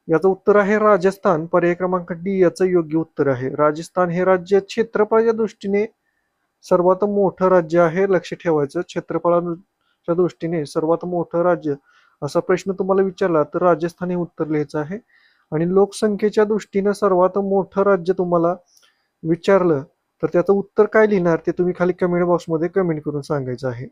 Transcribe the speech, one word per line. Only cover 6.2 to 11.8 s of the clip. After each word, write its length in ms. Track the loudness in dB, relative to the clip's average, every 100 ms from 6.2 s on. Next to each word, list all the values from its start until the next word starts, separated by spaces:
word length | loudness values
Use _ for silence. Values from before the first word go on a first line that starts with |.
| _ _ _ _ -2
सर्वात 380 | 2 2 0 0
मोठं 420 | 0 0 0 2
राज्य 300 | 2 2 2
आहे, 240 | 2 2 0
लक्ष 240 | 0 -2 -6
ठेवायचं. 380 | -2 0 0 -4
क्षेत्रफळाच्या 1300 | -8 -8 -6 -4 0 0 0 -8 _ _ _ _ -4 0
दृष्टीने 500 | -2 -2 -6 -4 -4
सर्वात 400 | -4 -2 -2 -2
मोठं 360 | -6 -4 0
राज्य 320 | 0 0 -2 -6